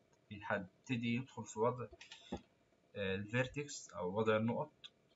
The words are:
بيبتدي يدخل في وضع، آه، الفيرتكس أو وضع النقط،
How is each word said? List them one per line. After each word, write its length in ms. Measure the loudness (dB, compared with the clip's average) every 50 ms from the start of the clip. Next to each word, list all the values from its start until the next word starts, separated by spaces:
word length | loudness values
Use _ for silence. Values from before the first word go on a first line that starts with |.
| _ _ _ _ _ -16
بيبتدي 840 | -14 -10 -4 -2 -2 -2 -2 -4 -10 _ -6 -2 -2 0 2 2 2
يدخل 300 | 0 0 -4 -8 -10 -10
في 140 | -6 0 2
وضع، 280 | 2 2 2 0 -4 -8 -10 -14 -18 -18 -18 -20 -12 -8 -8 -8 -8 _ _ _ _ _ _ _ _ _ -6
آه، 200 | -2 0 0 0
الفيرتكس 720 | 0 0 0 2 2 2 0 -2 -6 -6 -6 -6 -10 -12 -10
أو 280 | -6 -4 -2 0 0 2
وضع 180 | 4 6 6
النقط، 360 | 6 6 4 2 0 -2 -4 -6 _ -20 -20 -20 _ _ _ _